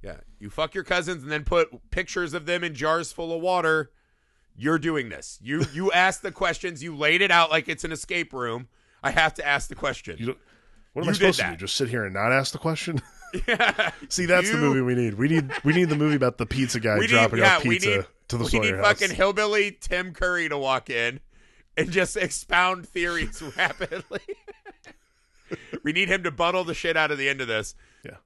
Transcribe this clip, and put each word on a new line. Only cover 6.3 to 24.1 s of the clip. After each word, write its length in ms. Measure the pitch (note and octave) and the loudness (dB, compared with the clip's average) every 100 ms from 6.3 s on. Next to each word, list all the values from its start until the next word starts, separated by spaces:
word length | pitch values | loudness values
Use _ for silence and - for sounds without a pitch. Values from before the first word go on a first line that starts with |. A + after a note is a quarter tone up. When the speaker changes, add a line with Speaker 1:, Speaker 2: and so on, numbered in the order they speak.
Speaker 1:
questions. 500 | - F#3 E3 F#3 D#3+ | -4 -4 -2 -6 -8
You 140 | D#3+ D3+ | -12 -2
laid 240 | D3+ E3+ | 2 2
it 100 | G3 | 4
out 200 | E3+ E3 | 4 4
like 180 | D#3+ - | 2 -2
it's 160 | E3 | -6
an 80 | E3 | -6
escape 400 | D#3+ - F3 E3 | -8 -6 -6 -6
room. 360 | C3+ B2 A#2 B2+ _ _ _ | -6 -6 -6 -10 _ _ _
I 80 | C3+ | -2
have 240 | C3+ D#3+ | 2 2
to 120 | - D3 | 0 -2
ask 220 | C#3+ - | -2 -2
the 60 | |
question. 420 | - D3 B2 - E2+ | -6 -6 -6 -10 -8
Speaker 2:
You 80 | A2+ | -8
don't, 100 | - _ _ _ - _ | -8 _ _ _ -20 _
what 80 | B2+ | -6
am 20 | |
Speaker 1:
You 60 | F3 | -2
Speaker 2:
I 20 | |
Speaker 1:
did 60 | F#3+ | 4
Speaker 2:
supposed 200 | F#3+ F3 | 4 4
to 40 | |
Speaker 1:
that. 60 | F#2+ | -2
Speaker 2:
do? 60 | E2 | -4
Just 160 | F#2+ - | -6 -2
sit 140 | B2+ | -2
here 140 | A#2+ G2+ | -2 -4
and 80 | |
not 180 | F#2+ G#2+ | -2 2
ask 200 | C3 C3+ | 2 0
the 60 | - | -4
question? 420 | E3 D#3+ - D#3 - | -4 -4 -4 -4 -6
<laughs> 40 | - - - - | -20 -12 -6 -2
Speaker 1:
Yeah. 440 | A#3 A#3 - F#3 - - | 2 2 2 -2 -4 -8
Speaker 2:
See, 160 | - | -4
that's 240 | F3 F3+ F3+ | 2 4 4
the 60 | - | 2
Speaker 1:
You 60 | |
Speaker 2:
movie 180 | D3 C3+ | 2 4
we 140 | B2+ | 2
need. 200 | B2 A#2+ | 2 0
We 140 | G2+ C3+ | 0 2
need, 220 | D#3+ C3+ - | 2 2 -2
we 120 | D3 | 2
need 160 | D#3+ F3 | 4 4
the 60 | D3 | 4
movie 180 | D3+ | 2
about 240 | D3 B2+ - | 4 2 0
the 80 | A#2 | -4
pizza 340 | B2+ B2+ A#2+ | 0 0 0
guy 140 | A2 | 2
Speaker 1:
<laughs> 0 | |
We 60 | G#2 | 2
need, 60 | A2+ | 4
Speaker 2:
dropping 320 | A#2 A2+ A#2 | 4 4 6
Speaker 1:
yeah, 160 | F#3+ F3+ | 4 6
Speaker 2:
off 80 | |
Speaker 1:
we 60 | C3 | 4
Speaker 2:
pizza 140 | A2 G2+ G2+ | 0 2 -2
Speaker 1:
need, 100 | F#2+ _ _ | -4 _ _
Speaker 2:
to 80 | A#2+ | -4
the 60 | |
Speaker 1:
we 60 | A2 | 0
Speaker 2:
Sawyer 120 | A2+ | 2
Speaker 1:
need 120 | G#2+ F#2+ | 0 2
Speaker 2:
house. 100 | C#3+ G#3 | 2 2
Speaker 1:
fucking 140 | G3 | 0
hillbilly 600 | F3 F#3+ G3+ G#3+ G#3 G3+ G3 | 2 2 2 0 2 0 -2
Tim 360 | - F3+ F#3 | -4 -4 -4
Curry 340 | D#3+ F#3 F3 D#3+ | -4 -2 0 -2
to 80 | C#3+ | -2
walk 320 | C3+ C3 - | 0 0 0
in 320 | B2 A#2 C3+ - _ _ _ _ - | -2 -2 -4 -16 _ _ _ _ -4
and 140 | D#3 | 0
just 260 | F3 F3+ G#3 | 2 0 -2
expound 720 | F3+ - - F3 F3+ F#3 E3 | -4 -6 0 2 2 0 -6
theories 540 | F3+ F3 E3+ C#3 A#2+ D#3 | -4 -2 -2 -6 -8 -12
<laughs> 60 | B2+ | -2
rapidly. 640 | F3 - F#3 F3+ - | -2 -2 -8 -8 -8